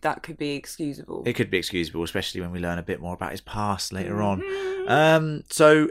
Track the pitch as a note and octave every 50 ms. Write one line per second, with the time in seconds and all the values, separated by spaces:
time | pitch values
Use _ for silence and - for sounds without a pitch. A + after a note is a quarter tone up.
0 | - D#3 - - - - D#3 - D3 D3 C#3+ C3+ - - - - D#3+ C#3+ C#3 -
1 | - - - - - B2 A#2+ - B2 G2 F#2+ F2+ E2 - G2 F2 E2 D2+ - E2
2 | E2+ E2 - G2 F#2 - - F#2+ F2 F2 F2+ F2+ F2 F2 F2 F2 F2 - F2+ -
3 | E2 F2 F2+ - F#2 C#2+ D#2 G2+ - - - G#2+ G#2 G#2 G2+ F#2 - - F#2+ F#2+
4 | F2+ F2+ G2+ G#2 G#2 G2+ G2 F#2 - - - - - - - - - - C3 D3
5 | D#3 D#3 D#3+ D#3+ D#3+ D#3 D3+ - - - - - D#3 D3+ D#3 D#3 D3+ -